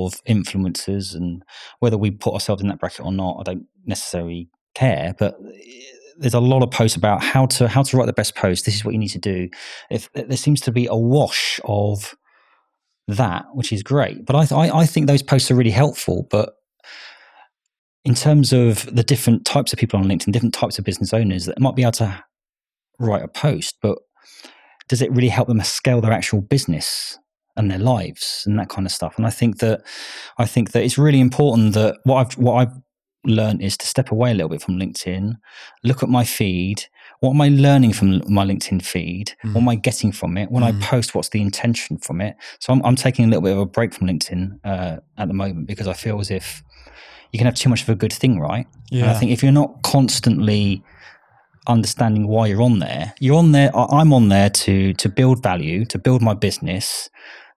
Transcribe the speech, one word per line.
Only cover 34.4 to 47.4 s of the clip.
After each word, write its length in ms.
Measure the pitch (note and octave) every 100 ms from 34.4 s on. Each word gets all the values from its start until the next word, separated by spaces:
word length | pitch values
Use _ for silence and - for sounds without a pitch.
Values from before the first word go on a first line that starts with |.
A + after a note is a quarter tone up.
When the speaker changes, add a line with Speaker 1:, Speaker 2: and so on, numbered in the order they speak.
| D#2+
Speaker 1:
bit 120 | D#2+
from 180 | - F#2
LinkedIn, 540 | F#2 - - F#2+ G2+ A#2 _ - - _
look 180 | A#2+ B2+
at 80 | B2
my 140 | B2
feed. 600 | A#2 - G#2 F2+ F#2 G#2 - _ - -
What 120 | C3
am 100 | D3
I 80 | C#3+
learning 420 | C#3 C#3 C#3 A#2+
from 280 | - G2 F#2 -
my 120 | G2+ G2
LinkedIn 360 | F#2+ - F#2
feed? 520 | - F2+ E2 F#2 G#2+ -
What 160 | A2+ A2
am 80 | B2
Speaker 2:
Mm. 60 |
Speaker 1:
I 40 | A2
getting 380 | G#2+ - G#2+
from 240 | - F2 F#2
it? 120 | G2
When 140 | B2
I 80 | A#2
Speaker 2:
Mm. 100 | G2+
Speaker 1:
post, 320 | G2+ B2+ -
what's 140 | - -
the 120 | G#2+
intention 560 | G2+ - A#2+ A2+ - D3+
from 240 | - E2+
it? 160 | G2+ - - -
So 100 | -
I'm, 120 | C3 A#2
I'm 100 | B2+
taking 300 | C3 B2 A2+
a 20 |
little 140 | F#2+
bit 100 | F#2+
of 80 | G2
a 60 | G2
break 280 | - A#2
from 140 | - F#2
LinkedIn, 520 | D#2+ - F2+ F#2+ G2+
uh, 340 | G#2 F#2 F2+ D#2+ - -
at 100 | F#2+
the 60 |
moment 340 | G2 G2 E2 C#2+
because 180 | G2+ F#2+
I 60 |
feel 240 | F2 A#2 G#2
as 100 | G2
if 320 | F#2 - - - _ - - - - _
you 40 |
can 80 | A2